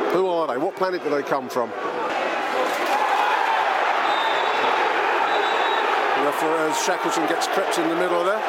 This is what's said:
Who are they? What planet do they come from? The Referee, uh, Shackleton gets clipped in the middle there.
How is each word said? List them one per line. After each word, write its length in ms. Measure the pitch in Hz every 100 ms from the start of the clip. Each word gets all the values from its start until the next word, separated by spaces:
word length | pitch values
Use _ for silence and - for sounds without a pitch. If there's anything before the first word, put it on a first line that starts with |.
| -
Who 160 | 170 190
are 180 | 170 151
they? 120 | 123
What 180 | 180 -
planet 260 | 185 180
do 60 | 156
they 140 | 143
come 240 | 139 143 127
from? 220 | 131 117
The 4000 | - - - - - - - - - - - - - - - - - - - - - - - - - - - - - - - - - - - - - - - - - - - - 147
Referee, 260 | 147 143 160
uh, 220 | 160 156 -
Shackleton 500 | - 175 160 165 156
gets 200 | 170 -
clipped 320 | 190 185 -
in 80 | 165
the 60 | 170
middle 280 | 180 175 180
there. 160 | 220